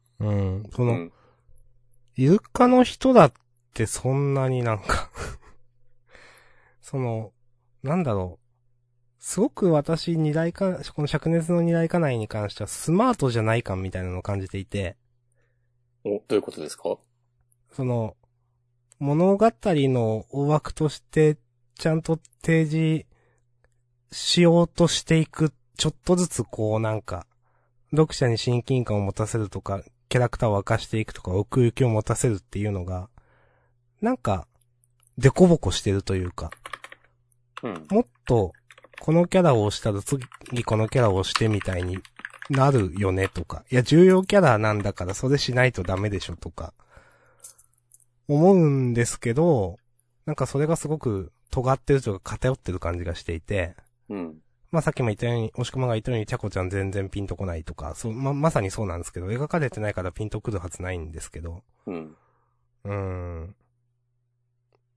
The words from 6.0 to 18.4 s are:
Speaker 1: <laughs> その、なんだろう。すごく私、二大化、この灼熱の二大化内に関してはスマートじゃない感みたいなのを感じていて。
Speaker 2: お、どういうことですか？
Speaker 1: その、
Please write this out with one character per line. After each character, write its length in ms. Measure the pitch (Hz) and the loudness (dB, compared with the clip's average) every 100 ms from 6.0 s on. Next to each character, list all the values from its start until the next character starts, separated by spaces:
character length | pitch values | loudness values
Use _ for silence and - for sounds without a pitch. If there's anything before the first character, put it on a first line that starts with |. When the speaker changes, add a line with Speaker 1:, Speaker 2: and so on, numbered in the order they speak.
| _ | _
Speaker 1:
<laughs> 760 | - - - _ _ _ _ | -20 -20 -20 _ _ _ _
そ 180 | - 139 | -10 -6
の、 320 | 123 113 110 _ _ _ _ _ | -4 -4 -8 _ _ _ _ _
な 120 | 135 175 | -4 -2
ん 80 | |
だ 100 | 147 | 0
ろ 260 | 101 90 87 | -2 -4 -8
う。 20 | _ _ _ _ _ _ _ _ | _ _ _ _ _ _ _ _
す 200 | - - | -8 -2
ご 100 | 262 | -2
く 220 | - 190 | 2 2
私、 460 | 151 151 165 - 165 | 2 2 -2 -2 -2
二 160 | 151 | 0
大 180 | 156 170 | 0 -2
化、 220 | - 196 180 - | -2 -2 -4 -8
こ 80 | - | -6
の 60 | 147 | -4
灼 220 | 151 160 | -2 0
熱 240 | 170 160 | 0 0
の 80 | 175 | 0
二 100 | 170 | 2
大 160 | 170 165 | 0 0
化 120 | 175 | 0
内 180 | 151 117 | 0 -2
に 100 | 107 | -4
関 220 | 110 101 | -6 -6
し 60 | - | -8
て 80 | |
は 40 | 104 | -10
ス 240 | - - | -8 -2
マ 200 | 175 254 | 2 2
ー 60 | 226 | 0
ト 140 | 135 | 0
じ 80 | 117 | 0
ゃ 20 | |
な 140 | 110 117 | 0 0
い 80 | |
感 180 | - 95 | -2 -6
み 80 | 95 | -6
た 100 | 92 | -6
い 40 | |
な 60 | 92 | -6
の 100 | 90 | -6
を 20 | |
感 200 | 95 98 | -6 -6
じ 80 | 95 | -6
て 80 | 98 | -10
い 80 | 95 | -8
て。 320 | 101 90 - _ _ _ _ _ _ _ _ _ _ | -6 -6 -10 _ _ _ _ _ _ _ _ _ _
Speaker 2:
お、 60 | 104 | -6
ど 140 | 101 - | -6 -2
う 20 | 107 | -2
い 20 | |
う 40 | |
こ 100 | - | -2
と 80 | - | -8
で 100 | 76 | -12
す 60 | - | -8
か？ 220 | 87 - _ _ _ _ _ _ _ | -6 -6 _ _ _ _ _ _ _
Speaker 1:
そ 140 | - 127 | -8 -4
の、 320 | 120 110 - _ _ | -2 -4 -10 _ _